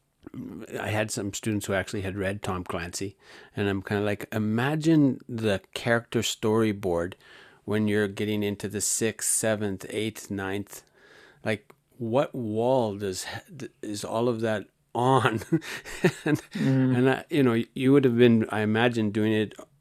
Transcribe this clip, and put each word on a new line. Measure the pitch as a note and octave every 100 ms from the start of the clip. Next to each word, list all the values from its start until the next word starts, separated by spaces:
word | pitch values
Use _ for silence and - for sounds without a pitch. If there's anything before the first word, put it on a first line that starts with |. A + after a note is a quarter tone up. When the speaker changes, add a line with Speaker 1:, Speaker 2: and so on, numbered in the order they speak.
| _ _ - B2+ - D#2+ - A#2+
Speaker 1:
I | G#2
had | G#2 A2
some | - G2+
students | - A2+ G#2 -
who |
actually | F#2+ F#2 G#2+
had | F#2+ G2+
read | F#2+ G2+
Tom | - F#2
Clancy, | F#2 F2+ E2+ - G2 - - - - -
and | G2+
I'm | G2
kinda | - G#2
like, | G#2 G#2 -
"Imagine | A2 G#2+ A2+ C3+ D#3 D#3+ D#3 C#3 A#2+ -
the | A#2 A2 F#2+ _
character | - A#2+ A#2 A#2 A#2+
storyboard | G2+ - A2 A2 A2 G2+ G2 E2+ F2+ - - - - _
when | - G#2+ G#2+
you're | G#2+ G2+
getting | G2+ G#2+ G#2
into | G2+ G2 G2+
the | G#2
sixth, | - - A2+ - -
seventh, | - A2+ G#2+ G#2 F#2+ -
eighth, | G2 A2 G#2+ -
ninth. | G2 F#2+ G2 G2 - _ _ _ - - _
Like, | A2+ G#2+ _ _ _ -
what | A2+ B2+ D3+
wall | C3 A2 G#2+ B2 C3 A2 G2
does, | G2+ F2+ - - - - A2 _
is | G#2+ G#2
all | - A2 B2
of | A2+
that | A2+ G#2+ - _ _
on?" | A#2 B2+ C3 A#2 A2 -
<laughs> | E3 - - - - F3+ -
And, | D#3+ D3+ -
Speaker 2:
Mm. | F#3+ C#3 C3+ C3 B2
Speaker 1:
and | C3
I, | C3 -
you | D3
know, | B2+ A2+ -
you | - C3
would | C#3+
have | C3 A#2
been, | B2 A2+ G#2+
I | G#2
imagine, | G#2+ A2 B2 A2+ G#2+
doing | G#2+ G#2+
it, | G#2+ G#2 - - _